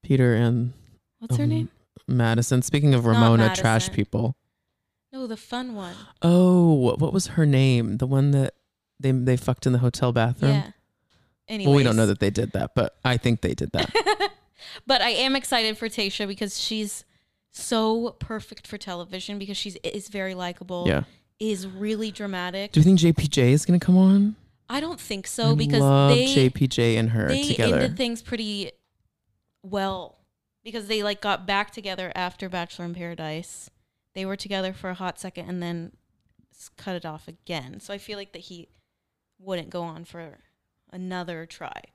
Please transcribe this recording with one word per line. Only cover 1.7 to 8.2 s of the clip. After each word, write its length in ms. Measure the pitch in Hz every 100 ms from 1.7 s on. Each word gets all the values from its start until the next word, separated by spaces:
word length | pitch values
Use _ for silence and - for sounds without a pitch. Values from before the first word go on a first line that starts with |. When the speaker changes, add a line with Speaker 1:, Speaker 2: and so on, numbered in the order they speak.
| _ _ - -
Speaker 1:
Madison. 560 | 127 117 113 117 127
Speaking 320 | - 143 147
of 100 | 131
Speaker 2:
Not 60 | 117
Speaker 1:
Ramona 360 | 110 113 113 110
trash 340 | - 113 113 -
Speaker 2:
Madison. 60 |
Speaker 1:
people. 420 | - 104 110 117 - _ _ _ _ _ _ _
Speaker 2:
No, 140 | 262 254
the 100 | 220
fun 380 | - 240 254
one. 200 | 220 180 180 208 _
Speaker 1:
Oh, 500 | 170 175 180 180 170
what, 260 | 151 123 -
what 120 | 156
was 160 | 180 -
her 160 | - 151
name? 500 | 135 135 123 110 104
The 100 | 131
one 240 | 135